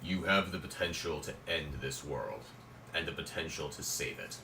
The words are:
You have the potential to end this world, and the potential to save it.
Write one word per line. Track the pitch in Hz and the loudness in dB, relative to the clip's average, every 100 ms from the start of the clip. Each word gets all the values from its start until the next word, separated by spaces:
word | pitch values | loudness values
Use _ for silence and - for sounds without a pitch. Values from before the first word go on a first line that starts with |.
You | - 92 | 2 2
have | 92 98 90 | 6 6 6
the | 90 | 0
potential | - - 87 82 87 78 | -4 0 2 2 0 0
to | - - - | -2 -6 0
end | 80 73 67 | 0 0 -2
this | 67 65 | -2 -2
world, | 73 67 - - - - - - - | -2 0 0 -4 -8 -14 -16 -16 -4
and | - 80 | 0 0
the | |
potential | 71 82 - 80 - 76 | 0 -2 0 -2 0 -2
to | - | -2
save | - - 85 - | -2 0 0 -2
it. | - - | -8 -8